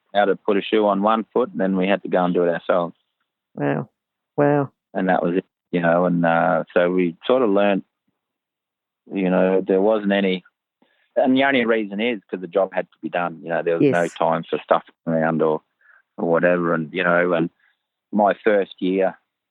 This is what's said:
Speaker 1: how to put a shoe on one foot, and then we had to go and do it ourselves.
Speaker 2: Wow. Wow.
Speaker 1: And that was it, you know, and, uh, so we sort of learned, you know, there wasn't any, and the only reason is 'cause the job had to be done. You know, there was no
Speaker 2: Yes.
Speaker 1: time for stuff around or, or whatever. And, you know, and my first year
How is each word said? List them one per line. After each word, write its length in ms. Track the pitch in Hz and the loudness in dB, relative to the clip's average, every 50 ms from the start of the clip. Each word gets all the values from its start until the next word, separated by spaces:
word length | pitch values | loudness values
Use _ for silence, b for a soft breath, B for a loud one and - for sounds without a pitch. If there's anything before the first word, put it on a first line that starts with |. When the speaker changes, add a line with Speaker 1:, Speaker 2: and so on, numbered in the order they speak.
| _ _ - | _ _ 0
Speaker 1:
how 100 | 101 104 | 0 2
to 120 | 98 92 | 2 0
put 200 | - - - 104 | -2 -2 -2 -2
a 60 | 98 90 | 0 0
shoe 240 | - - 107 107 | 0 0 2 2
on 160 | 104 98 95 101 | 2 2 2 2
one 220 | 110 110 113 104 - _ | 2 0 0 -2 -4 _
foot, 160 | 117 123 110 | -2 -2 -2
and 100 | 92 - | -2 -4
then 160 | 95 95 95 | -2 0 0
we 100 | 92 92 | 0 0
had 160 | 95 101 92 - | 0 0 -2 -2
to 40 | - | -2
go 160 | 92 92 90 | 0 0 0
and 80 | 90 90 | 0 0
do 120 | - - | 0 0
it 40 | 87 | 0
ourselves. 460 | 82 82 - - 95 90 87 85 - _ _ _ _ _ _ _ _ _ _ _ _ | -2 -4 -2 0 0 0 0 -2 -8 _ _ _ _ _ _ _ _ _ _ _ _
Speaker 2:
Wow. 360 | - 147 143 143 151 139 - _ _ _ _ _ _ _ _ _ - | -6 -4 -4 -4 -4 -6 -10 _ _ _ _ _ _ _ _ _ 0
Wow. 320 | 143 143 147 143 139 131 - _ _ _ - | 2 2 2 0 -2 -4 -8 _ _ _ -6
Speaker 1:
And 140 | 98 95 92 | -4 0 0
that 120 | 90 - - | 0 0 0
was 140 | 87 87 | 0 -2
it, 80 | 92 - _ _ _ _ _ - | -2 -4 _ _ _ _ _ -6
you 80 | 87 85 | -2 0
know, 240 | 85 85 87 90 | 2 2 2 2
and, 180 | 87 87 85 82 | 2 0 0 0
uh, 400 | 82 82 82 85 85 82 82 - - - | 2 2 2 2 2 0 -2 -4 -2 0
so 180 | 90 87 87 | 0 2 2
we 260 | 90 92 92 85 82 - - | 2 0 0 -2 -4 -6 -2
sort 160 | - 123 131 127 | 0 0 2 2
of 80 | 107 | 2
learned, 320 | 98 101 101 101 98 98 - _ _ _ _ _ _ _ _ _ _ _ _ _ _ _ _ _ _ _ _ _ _ _ _ - - | 2 2 2 2 0 -2 -4 _ _ _ _ _ _ _ _ _ _ _ _ _ _ _ _ _ _ _ _ _ _ _ _ -8 -4
you 160 | 98 95 90 | -2 0 2
know, 300 | 92 92 92 92 95 95 | 2 2 2 2 2 0
there 200 | 92 95 98 95 | 0 2 0 2
wasn't 320 | 98 107 110 107 101 98 101 | 2 2 0 0 0 0 0
any, 320 | 98 101 95 92 92 - _ _ _ _ _ _ _ _ _ _ _ _ _ _ | 0 0 0 -2 -4 -6 _ _ _ _ _ _ _ _ _ _ _ _ _ _
and 200 | 120 135 131 131 | 0 2 2 4
the 80 | 131 135 | 2 2
only 200 | 139 135 127 117 | 2 2 2 2
reason 360 | 113 113 110 107 98 101 101 | 2 0 0 -2 -4 -6 -4
is 200 | 113 123 120 98 - _ | -4 -4 -4 -6 -8 _
'cause 100 | - 92 | -10 -10
the 60 | 92 | -10
job 260 | 85 87 98 95 95 - | -4 -2 -2 -2 0 -2
had 180 | 92 87 - | -6 -8 -8
to 80 | _ _ - | _ _ -12
be 60 | 80 | -8
done. 320 | 80 87 87 87 82 80 82 | -6 -4 -4 -4 -6 -10 -8
You 80 | 82 | -6
know, 120 | 82 82 80 | -6 -4 -2
there 160 | 85 82 85 | -2 0 2
was 120 | 156 139 | 2 2
no 120 | - 87 87 | 2 0 -2
Speaker 2:
Yes. 120 | 82 - | -4 -2
Speaker 1:
time 300 | - 87 82 82 82 82 | -2 0 0 0 -2 -4
for 140 | - - 76 | -6 -8 -8
stuff 240 | - - 87 82 - - _ _ _ | -2 0 -2 -2 -2 -6 _ _ _
around 360 | 82 82 80 80 80 82 78 78 | -4 -2 0 0 0 0 0 0
or, 180 | 80 78 78 - _ b b b b b b b _ _ | 0 0 -2 -6 _ b b b b b b b _ _
or 140 | - 98 85 | -8 -4 0
whatever. 420 | 82 80 85 87 90 90 87 85 85 | 0 2 2 2 0 0 0 -2 -2
And, 180 | 82 80 73 78 | -4 -4 -6 -6
you 100 | 92 90 | -4 0
know, 280 | 87 87 87 90 90 87 | 0 2 2 2 0 0
and 180 | 85 85 87 - _ _ _ _ _ _ _ _ _ _ _ - | -2 -2 -4 -6 _ _ _ _ _ _ _ _ _ _ _ -2
my 220 | 104 107 98 90 - - | 0 0 0 0 0 0
first 360 | 113 104 101 95 - - - | 0 0 0 -2 -4 -8 -6
year 380 | - 92 95 95 95 92 87 - _ _ _ _ _ _ | -4 -2 -2 0 -2 -2 -4 -8 _ _ _ _ _ _